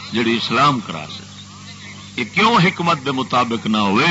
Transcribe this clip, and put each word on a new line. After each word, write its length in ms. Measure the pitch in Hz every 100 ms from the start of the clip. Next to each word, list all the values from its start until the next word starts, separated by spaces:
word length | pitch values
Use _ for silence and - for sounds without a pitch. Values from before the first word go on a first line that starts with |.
| -
جڑی 220 | 110 113 113
اسلام 440 | - 117 143 127
کرا 240 | 92 82 76
سکے؟ 1080 | - - - - - - - - - - -
یہ 40 | 107
کیوں 200 | 180 220 226
حکمت 420 | 175 - 170 160
دے 60 | 135
مطابق 560 | 131 113 123 120 113 113
نہ 160 | 107 101
ہوئے؟ 220 | 107 165